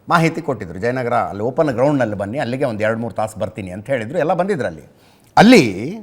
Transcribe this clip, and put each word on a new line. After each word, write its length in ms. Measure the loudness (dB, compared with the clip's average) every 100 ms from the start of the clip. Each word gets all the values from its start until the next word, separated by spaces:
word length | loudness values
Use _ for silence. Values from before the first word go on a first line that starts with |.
| 0
ಮಾಹಿತಿ 340 | 2 2 0
ಕೊಟ್ಟಿದ್ರು. 360 | -6 -6 -8 -6
ಜಯನಗರ 360 | -4 -2 0
ಅಲ್ಲಿ 280 | 0 -2 -4
ಓಪನ್ 240 | -4 0 0
ಗ್ರೌಂಡ್‌ನಲ್ಲಿ 500 | 2 2 2 0 -2
ಬನ್ನಿ, 220 | -4 -4
ಅಲ್ಲಿಗೆ 260 | -4 -2
ಒಂದು 180 | -4 0
ಎರಡು 160 | -2 -2
ಮೂರು 160 | -4
ತಾಸು 260 | -6 -6 -6
ಬರ್ತೀನಿ 300 | -8 -8 -10
ಅಂತ 160 | -10 -6
ಹೇಳಿದ್ರು. 320 | -4 -4 -2
ಎಲ್ಲ 140 | 0
ಬಂದಿದ್ರು 340 | 0 -2 -2 -4
ಅಲ್ಲಿ. 300 | -8 -16 _ _ _ _ 6
ಅಲ್ಲಿ 600 | 8 8 6 0 -6 -10